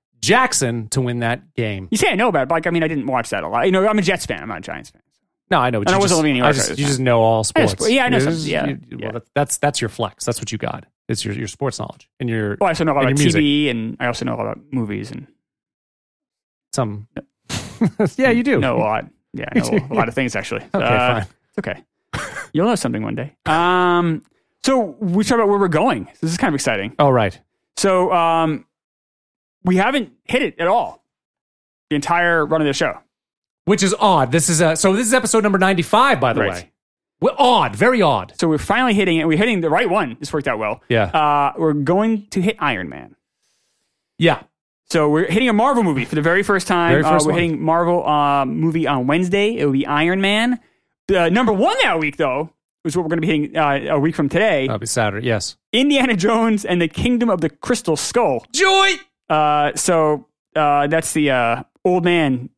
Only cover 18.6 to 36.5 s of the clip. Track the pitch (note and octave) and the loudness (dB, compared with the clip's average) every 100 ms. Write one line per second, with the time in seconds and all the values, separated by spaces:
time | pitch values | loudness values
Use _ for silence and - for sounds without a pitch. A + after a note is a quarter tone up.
18.6 | C3 A#2+ G#2+ A2 - _ _ - - A#3+ | 0 0 -2 -4 -8 _ _ -12 -4 -2
19.6 | - G#3 C3+ - A#2 C3+ B2 G2 - G#2+ | 0 -2 -2 -2 -2 -2 -4 -4 -6 -8
20.6 | - G3 A#2 B2 B2 A#2 F#2+ _ _ - | -6 -2 0 0 0 -2 -6 _ _ -10
21.6 | F#2+ F2+ - _ _ - - - - D3 | -8 -10 -14 _ _ -12 -12 -14 -6 0
22.6 | A3 A3 B2 A2 A2 - C3+ _ - D#3+ | 0 0 -2 -4 -6 -6 -8 _ -2 0
23.6 | F3 F3+ F3+ F3 E3+ D#3 - _ _ _ | 2 4 4 4 2 -2 -8 _ _ _
24.6 | - C4 G3 - F#3+ F#3 G#3+ A#3 G3+ G3+ | 0 0 0 -4 -2 0 2 2 4 2
25.6 | F#3+ D#3 A#3+ A#2 - - D#3+ F3 G3+ C#3 | 2 2 0 -2 -6 -6 -4 -2 -2 0
26.6 | B2+ G#2 G#2+ - C#3+ B2 G2 - _ _ | 0 -2 -2 2 4 4 2 -4 _ _
27.6 | _ - G3 F#3 F3+ F3 E3 E3 D#3+ D3 | _ -2 2 2 2 2 2 2 0 -2
28.6 | - _ _ _ _ _ _ _ _ _ | -10 _ _ _ _ _ _ _ _ _
29.6 | F3+ F#3 A3 C#4 G3+ _ - A#3+ F#3+ - | 0 2 2 0 -4 _ -4 -2 -2 -2
30.6 | B3+ D#4+ F#2 - _ _ _ _ _ _ | 0 0 -2 -10 _ _ _ _ _ _
31.6 | _ _ - D3 D#3 E3+ F3 E3 D3 D#3+ | _ _ -6 -4 0 0 2 0 0 0
32.6 | D3 C#3 C#3+ - _ _ _ _ _ _ | 0 -2 -2 -4 _ _ _ _ _ _
33.6 | E3+ G#3 F#3+ - G#3 E3 B2 D#3+ D3+ D#3+ | -2 0 0 2 4 4 2 0 0 2
34.6 | E3 D#3+ F#3+ G3+ A3+ B3+ A#3+ A3 G#3 F#3+ | 2 2 2 2 2 0 2 0 2 2
35.6 | F#3+ F3+ - G#3+ C#4 D3 B2+ A2+ F#2+ | 2 0 2 2 4 2 0 0 -2